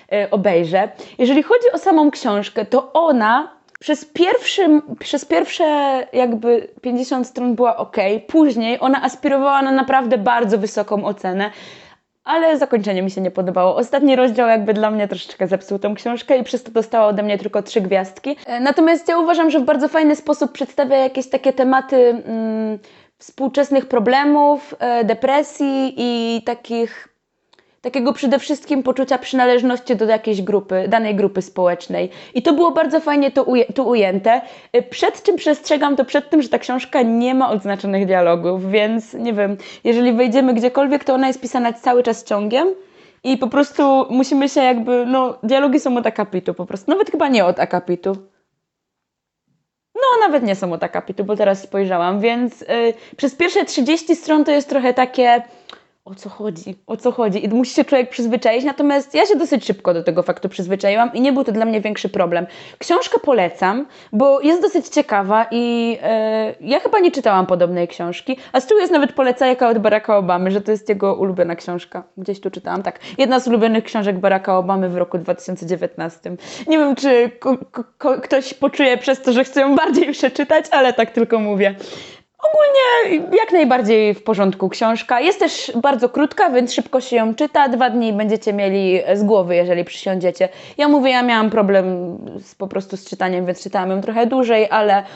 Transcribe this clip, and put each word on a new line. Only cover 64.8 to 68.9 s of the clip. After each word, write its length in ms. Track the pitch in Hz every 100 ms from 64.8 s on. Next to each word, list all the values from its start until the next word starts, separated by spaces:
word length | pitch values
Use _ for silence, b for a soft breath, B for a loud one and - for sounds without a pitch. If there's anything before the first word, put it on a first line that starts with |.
| -
ciekawa 580 | 294 285 208 190 214 226
i, 460 | 233 240 233 233 226
e, 520 | 165 220 220 220 220 -
ja 180 | 151 302
chyba 200 | 440 427
nie 120 | 359
czytałam 340 | 285 233 190 180
podobnej 420 | 180 175 180 175
książki, 500 | - 175 180 - 262 B
a 60 | 262
z 80 | 262
tyłu 120 | 427
jest 140 | 359